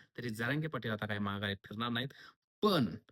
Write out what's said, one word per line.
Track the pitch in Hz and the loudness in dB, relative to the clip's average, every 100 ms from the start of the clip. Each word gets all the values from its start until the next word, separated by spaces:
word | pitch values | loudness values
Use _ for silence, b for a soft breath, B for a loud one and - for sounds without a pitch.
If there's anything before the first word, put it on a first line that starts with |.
| B - | B -8
तरी | 120 | -6
जरांगे | 110 120 147 156 | -2 0 0 0
पाटील | 131 117 | -2 -2
आता | 107 107 | -2 -2
काही | 104 | 0
माघारी | 101 101 101 | 0 0 -2
फिरणार | 98 - 104 120 | -4 -6 -4 -2
नाहीत. | 117 131 B B B _ - | 0 -2 B B B _ 2
पण | 208 175 117 - _ | 4 6 4 0 _